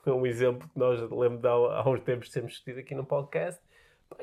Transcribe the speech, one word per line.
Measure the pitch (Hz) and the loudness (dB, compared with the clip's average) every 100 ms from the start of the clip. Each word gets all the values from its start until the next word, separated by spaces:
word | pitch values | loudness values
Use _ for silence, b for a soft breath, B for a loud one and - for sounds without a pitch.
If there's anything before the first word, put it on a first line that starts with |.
| - | 0
é | |
um | 127 127 | 2 2
exemplo | 117 127 123 - | 2 2 2 -4
que | - | 0
nós, | 127 120 117 | 2 2 0
lembro | 120 120 120 | 0 0 2
de | 123 | 2
há, | |
há | 120 120 107 120 | 4 4 2 2
uns | 120 | 0
tempos | - 120 - | 0 -4 -4
termos | 135 120 | -8 -8
discutido | - - 123 | -10 -14 -14
aqui | 135 | -10
no | 135 135 | -8 -2
podcast, | 143 143 160 175 165 _ b b b - | -4 -2 -4 -4 -8 _ b b b -20
pá, | - | -16